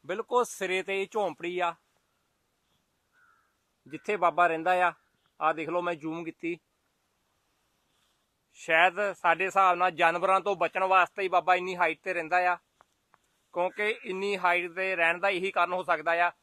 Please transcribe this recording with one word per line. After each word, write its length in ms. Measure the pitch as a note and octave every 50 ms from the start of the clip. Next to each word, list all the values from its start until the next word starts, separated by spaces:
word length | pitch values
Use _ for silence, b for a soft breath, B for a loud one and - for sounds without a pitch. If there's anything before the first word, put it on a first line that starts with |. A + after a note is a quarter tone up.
| _
ਬਿਲਕੁਲ 400 | C#3+ F3+ G#3 A3+ _ B3 B3 A#3
ਸਿਰੇ 380 | - - - G3 F3+ F#3 F#3+
ਤੇ 180 | F#3 G3 G3 G3
ਇਹ 40 | G3 G3
ਝੌਂਪੜੀ 460 | - A3 G3+ F3 D3+ _ E3+ F3 F3+ F3+
ਆ 160 | F3 E3+ E3+ _ _ _ _ _ _ _ _ _ _ _ _ _ _ _ _ _ _ _ _ _ _ _ _ _ _ _ _ _ _ _ _ _ _ _ _ _ _ _ _ _ _
ਜਿੱਥੇ 300 | C3 C#3+ D3+ _ - G#3
ਬਾਬਾ 300 | F#3 F3+ E3+ D#3 E3+ F3
ਰਹਿੰਦਾ 260 | E3+ E3 D#3+ D#3+ F3+ F#3 F3+ F3+
ਆ। 60 | E3+ E3 _ _ _ _ _ _ _ _ _
ਆ 120 | D#3+ D#3
ਦੇਖ 160 | D#3+ D3+ D#3 D3+
ਲਓ, 120 | E3+ F3
ਮੈਂ 120 | F3 F3 F3
ਜ਼ੂਮ 300 | D3 D3 D#3+ D#3+ E3 E3+
ਕੀਤੀ, 320 | D#3+ D#3+ _ - E3 F3 D#3+ _ _ _ _ _ _ _ _ _ _ _ _ _ _ _ _ _ _ _ _ _ _ _ _ _ _ _ _ _ _ _ _ _ _ _ _ _ _ _ -
ਸ਼ਾਇਦ 420 | - - D#3+ D#3+ F3 F#3 E3+ F#3 G#3 G3
ਸਾਡੇ 340 | F3 - - E3+ E3+ E3 F#3
ਹਿਸਾਬ 300 | F#3+ E3+ G3 G3 F#3 F3
ਨਾਲ 140 | F3 F3+ F#3
ਜਾਨਵਰਾਂ 480 | E3+ D3+ F3 E3 E3+ F3 F3 F#3 F#3+ F#3+
ਤੋਂ 160 | E3 G3+ G3
ਬਚਣ 280 | E3 F3 D#3+ - F#3+ F#3+
ਵਾਸਤੇ 360 | F#3+ F#3+ F#3 F3 - _ -
ਹੀ 60 | G3 F#3
ਬਾਬਾ 260 | F3 F3+ D#3+ F3 F3+
ਇੰਨੀ 220 | F3+ F3+ F#3 F#3
ਹਾਈਟ 220 | F3 F3 D#3+ D#3+ _ _
ਤੇ 80 | F#3+ F#3
ਰਹਿੰਦਾ 240 | E3+ D#3+ D#3 F3 F3+ F3+
ਆ, 100 | F3+ F3 E3+ _ _ _ _ - _ _ _ _ _ _ _ _ _ _ _ _ _ -
ਕਿਉਂਕਿ 340 | F3 F3 F#3 - - G#3 G#3+ A#3 A#3+ -
ਇੰਨੀ 320 | A#3 F#3 F#3+ G3 G3+ G3+ F#3
ਹਾਈਟ 340 | F3+ F3+ F3 F3 F3 F3
ਤੇ 220 | E3 F#3 F#3+ F#3+ F#3+
ਰਹਿਣ 220 | E3+ E3 E3 E3+ F3+
ਦਾ 100 | F#3+ G3
ਇਹੀ 200 | G3+ F3 F#3 G3
ਕਾਰਨ 220 | - F#3+ F3 F3
ਹੋ 100 | F3+ F#3
ਸਕਦਾ 300 | F3+ - E3+ D#3 D#3 E3 E3 E3+ F3
ਆ। 40 | F3 - _